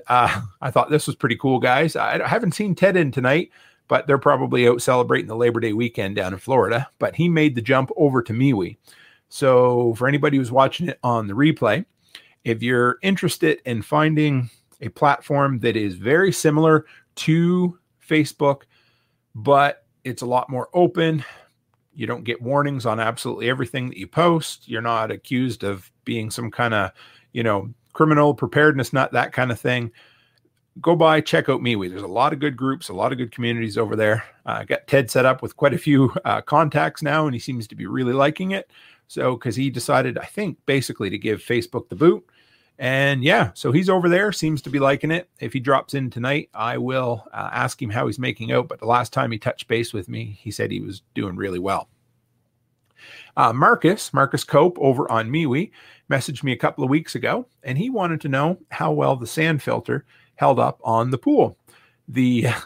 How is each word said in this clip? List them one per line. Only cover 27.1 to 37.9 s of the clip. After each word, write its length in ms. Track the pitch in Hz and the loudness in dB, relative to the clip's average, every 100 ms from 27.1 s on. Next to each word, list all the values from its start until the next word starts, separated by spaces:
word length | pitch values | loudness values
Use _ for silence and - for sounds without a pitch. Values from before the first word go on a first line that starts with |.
| _ _ | _ _
you 100 | 120 | -4
know, 300 | 113 101 110 - _ | 0 -2 -4 -14 _
criminal 420 | - 156 147 147 | 0 4 6 4
preparedness, 600 | 127 120 147 151 139 - | 2 0 4 4 2 0
not 180 | 135 135 | -2 0
that 220 | 123 - | 0 -2
kind 180 | - 127 | -2 -2
of 80 | 110 | -2
thing. 320 | 131 123 113 - _ _ _ _ _ _ _ - | -2 -2 -4 -12 _ _ _ _ _ _ _ -4
Go 160 | 165 170 | 0 4
by, 240 | 160 156 | 6 4
check 300 | 156 165 147 | 2 0 2
out 100 | 131 | 0
MeWe. 300 | 120 107 90 | 0 -2 -4
There's 120 | 92 | -8
a 60 | 95 | -6
lot 240 | 104 143 | 0 0
of 80 | 147 | 0
good 160 | 147 123 | -4 -4
groups, 320 | 135 135 - | -4 -4 -8
a 60 | |
lot 180 | 95 117 | -4 -2
of 60 | 131 | -2
good 160 | 120 | -8
communities 440 | - 117 117 113 104 | -6 -4 -2 -4 -4
over 200 | 107 110 | -2 0
there. 260 | 107 110 - _ 120 | 2 0 -4 _ -8
Uh, 140 | 110 | -8
I 40 | |
got 240 | 104 127 - | -4 -6 2
Ted 240 | 139 117 | 2 2
set 140 | 131 127 | 2 2
up 160 | 131 | 0
with 160 | 113 - | -6 -2
quite 160 | 143 | 0
a 40 | 170 | 0
few, 360 | 156 139 131 - | 2 4 4 0
uh, 160 | - 107 | -4 -4
contacts 640 | - 147 160 151 160 - | 0 0 2 0 -2 -4
now, 220 | 147 156 151 | -4 -2 -2
and 80 | |
he 80 | 120 | -4
seems 260 | - 123 110 | -6 -8 -10
to 80 | 107 | -12
be 120 | |
really 260 | 98 | -8